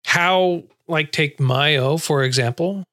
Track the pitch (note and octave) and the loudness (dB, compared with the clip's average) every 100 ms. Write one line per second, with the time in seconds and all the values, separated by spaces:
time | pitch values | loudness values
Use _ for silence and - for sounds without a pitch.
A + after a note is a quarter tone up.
0 | - F3 F3 F#3 F#3 F3 - _ - D#3+ | -2 0 2 2 2 0 -6 _ -4 -2
1 | D3 - D3 - C3+ B2+ C#3+ D3 C3 E3 | -2 -2 -2 0 0 2 2 2 0 -2
2 | - C#3+ C3 B2+ A#2 - E3+ G3 F#3 | 0 0 0 0 -2 -2 -4 -6 -10